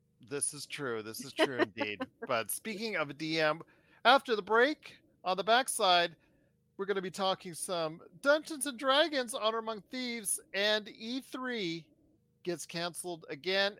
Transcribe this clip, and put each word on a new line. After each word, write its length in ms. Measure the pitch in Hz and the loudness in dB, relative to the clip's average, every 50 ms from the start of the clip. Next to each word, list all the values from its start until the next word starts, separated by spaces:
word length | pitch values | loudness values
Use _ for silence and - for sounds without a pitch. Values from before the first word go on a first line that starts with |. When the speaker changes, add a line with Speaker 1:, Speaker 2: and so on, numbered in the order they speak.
| _ _ _ _ 113 107 | _ _ _ _ -14 -8
Speaker 1:
This 260 | 139 143 - - 151 | -6 -4 -4 -4 -4
is 120 | 143 - | -8 -12
true. 360 | - - 151 143 123 117 110 | -10 -8 -6 -4 -4 -4 -4
This 220 | 104 110 110 - 135 | -4 -8 -10 -10 -12
is 80 | 135 | -6
true 260 | - - 320 - - - | 0 0 0 2 2 0
indeed. 440 | - 208 - - - - 202 190 254 - _ | -2 -2 -2 -6 -6 -6 -6 -8 -8 -10 _
Speaker 2:
<laughs> 140 | - 233 175 | -10 -4 -2
Speaker 1:
But 220 | 127 113 110 - | 0 0 0 -2
speaking 460 | - - - 220 214 190 233 220 202 | -6 -8 -8 -8 -8 -6 -6 -4 -2
of 140 | 160 151 143 | -2 -2 -4
a 40 | 139 | -4
D 260 | 139 160 156 160 160 | -6 -4 -2 0 2
M, 220 | 156 151 156 165 - _ _ _ _ _ _ _ - | 2 2 0 -2 -6 _ _ _ _ _ _ _ 6
after 320 | 233 269 254 - 262 220 | 6 6 6 6 2 -2
the 60 | 208 | -2
break, 540 | 180 190 220 233 247 294 302 - - - - - _ _ _ _ - | 0 2 4 4 4 4 2 -2 -10 -20 -20 -20 _ _ _ _ -4
on 120 | 180 185 | -2 -2
the 80 | 185 185 | 0 2
backside, 680 | 208 226 254 262 - - - 208 185 175 175 170 170 160 _ _ _ _ _ _ _ _ _ _ _ _ | 4 4 4 4 2 0 2 4 6 6 6 4 2 -2 _ _ _ _ _ _ _ _ _ _ _ _
we're 80 | - 196 | -6 -2
gonna 180 | 190 202 196 | -2 -2 -2
be 80 | 185 190 | -2 -6
talking 440 | - 202 190 190 185 - - 185 156 | -4 -2 0 0 0 -2 -4 -12 -10
some 460 | - - - 180 170 165 156 165 170 - - - - | -8 -6 -4 -2 -2 -2 -2 -4 -8 -16 -20 -12 -2
Dungeons 440 | - 277 294 320 302 - 320 269 247 | 4 4 4 4 2 -4 -6 -6 -4
and 120 | 285 247 220 | -6 -4 -2
Dragons, 560 | 294 262 269 294 330 320 302 262 247 214 269 | 2 4 6 6 6 4 2 -2 -2 -2 -2
Honor 240 | - 208 220 220 226 | -2 0 0 0 0
Among 240 | 220 226 220 202 - - | -2 -4 -6 -6 -8 -8
Thieves, 500 | 254 254 254 240 233 233 196 - - - - _ - | -6 -6 -4 -4 -4 -4 -2 -4 -4 -4 -4 _ -2
and 340 | 190 202 214 214 214 202 220 | 0 2 2 2 2 0 -4
E 320 | - - 226 226 254 269 | -14 -10 -8 -6 -6 -6
three 640 | - - - 262 254 247 240 220 190 165 165 165 156 _ _ _ _ _ _ _ _ _ _ _ - | -6 -8 -8 -6 -4 -4 -2 -2 -2 -2 -4 -6 -8 _ _ _ _ _ _ _ _ _ _ _ -4
gets 220 | 175 175 143 - | -4 -4 -4 -4
canceled 580 | - - 165 170 175 156 - - 180 175 160 - - | -8 -6 -4 -4 -4 -6 -6 -8 -8 -8 -8 -8 -10
again. 440 | 156 139 143 180 190 196 196 202 208 | -10 -6 -2 0 2 2 2 2 0